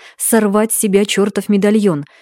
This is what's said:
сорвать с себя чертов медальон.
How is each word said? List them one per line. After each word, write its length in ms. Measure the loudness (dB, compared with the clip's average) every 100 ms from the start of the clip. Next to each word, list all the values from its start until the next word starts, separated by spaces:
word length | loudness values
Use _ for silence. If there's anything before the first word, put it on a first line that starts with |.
| -12 -10
сорвать 540 | -2 0 2 0 0
с 60 | -2
себя 260 | 0 2
чертов 460 | 0 0 -2 -2 -2
медальон. 560 | 0 2 2 2 -2 -6 _